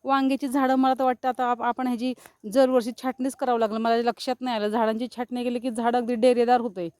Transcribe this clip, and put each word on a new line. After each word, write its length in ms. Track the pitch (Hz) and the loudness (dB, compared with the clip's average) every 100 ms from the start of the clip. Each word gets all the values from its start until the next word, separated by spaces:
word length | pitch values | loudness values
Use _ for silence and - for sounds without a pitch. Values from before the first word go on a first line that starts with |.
वांग्याची 440 | 262 269 269 269 285 | 0 0 2 0 0
झाडं 260 | 277 262 | 0 2
मला 200 | 262 262 | 4 2
तर 100 | 262 | 2
वाटतं 240 | 262 247 262 | 0 0 -4
आता 220 | 247 247 | -2 -2
आप-, 120 | 240 | 0
आपण 240 | 233 240 254 | -2 -2 -4
ह्याची 280 | 240 254 247 - _ 214 | -2 -4 -6 -14 _ -2
दरवर्षी 360 | 226 262 254 226 240 | 2 4 2 0 -6
छाटणीच 320 | 254 240 262 - | -8 -4 -6 -2
करावं 220 | 254 233 | -2 0
लागलं, 200 | 220 220 | 0 0
मला 180 | 226 233 | 0 0
लक्षात 380 | 240 - - 247 | 0 -4 -6 -6
नाही 160 | 254 226 | -4 -4
आलं. 120 | 208 | -2
झाडांची 380 | 220 220 220 240 - | 0 0 -2 -6 -8
छाटणी 280 | 247 247 | -8 -4
केली 140 | 247 240 | -4 -4
की 100 | 247 | -4
झाड 260 | 226 233 247 | -2 0 0
अगदी 180 | 233 | -2
डेरेदार 460 | 240 254 240 233 247 | 2 4 4 4 2
होतंय. 280 | 233 185 170 | 2 -6 -10